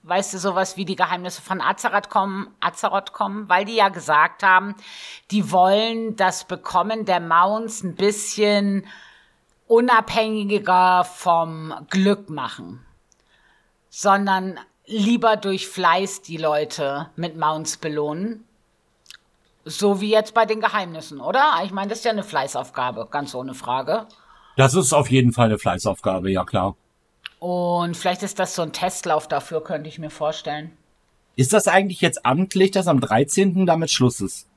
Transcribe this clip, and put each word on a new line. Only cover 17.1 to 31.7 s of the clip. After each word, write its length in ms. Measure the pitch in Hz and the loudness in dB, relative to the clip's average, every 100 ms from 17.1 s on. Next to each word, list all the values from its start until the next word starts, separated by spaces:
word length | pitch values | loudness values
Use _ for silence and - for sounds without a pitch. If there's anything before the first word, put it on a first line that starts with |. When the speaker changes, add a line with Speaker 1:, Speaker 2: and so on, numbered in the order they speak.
| - | -8
Speaker 1:
mit 220 | 170 160 | -10 -2
Mounts 400 | 156 156 156 - | -2 -2 -6 -8
belohnen. 680 | 160 151 147 156 208 220 _ _ _ _ _ _ _ - _ _ _ _ - | -6 -4 -4 -4 -6 -8 _ _ _ _ _ _ _ -20 _ _ _ _ -16
So 360 | - 202 196 | -2 0 0
wie 80 | 208 | 2
jetzt 240 | 214 214 | 2 2
bei 120 | 233 220 | 0 0
den 160 | 220 | 0
Geheimnissen, 600 | 220 214 180 160 156 143 | -2 -2 -6 -10 -14 -10
oder? 320 | 135 262 294 170 | -2 2 2 2
Ich 80 | 190 | -2
meine, 180 | 190 202 | -6 -8
das 100 | 196 | -4
ist 60 | 233 | -4
ja 60 | |
eine 120 | 214 | -4
Fleißaufgabe, 840 | - 151 135 123 131 - 127 113 113 | -4 -4 -4 -6 -8 -6 -6 -6 -6
ganz 240 | 147 139 127 | -6 -6 -8
ohne 180 | 131 | -10
Frage. 540 | 127 123 123 135 208 220 _ _ _ _ - | -10 -4 -4 -2 -4 -4 _ _ _ _ 4
Speaker 2:
Das 180 | 131 | 4
ist 200 | 151 - | 6 4
auf 180 | 151 131 | 4 4
jeden 200 | 131 123 | 4 4
Fall 140 | 117 113 | 4 2
eine 140 | 107 | 2
Fleißaufgabe, 720 | - 90 107 95 101 95 92 | 0 -2 -2 -2 -2 -2 -2
ja 120 | 95 | -2
klar. 320 | 90 104 92 - _ _ _ _ - _ | 0 0 -2 -4 _ _ _ _ -20 _
Speaker 1:
Und 560 | 175 180 175 175 175 165 | -4 -2 0 0 -2 -2
vielleicht 280 | 180 180 | -2 -2
ist 160 | 196 - | -6 -4
das 160 | 185 - | -4 -2
so 60 | |
ein 100 | 160 | -6
Testlauf 540 | - 180 - 175 156 - | -4 -4 -4 -2 -2 0
dafür, 360 | 143 - 160 | -6 -4 -8
könnte 240 | 156 160 151 | -6 -8 -8
ich 100 | 151 | -14
mir 120 | 156 | -14
vorstellen. 680 | - 151 156 - 147 160 - _ _ _ _ _ - | -4 -4 -4 -8 -10 -12 -20 _ _ _ _ _ 0
Speaker 2:
Ist 160 | 131 | 2
das 160 | 220 | 4
eigentlich 320 | 190 | 4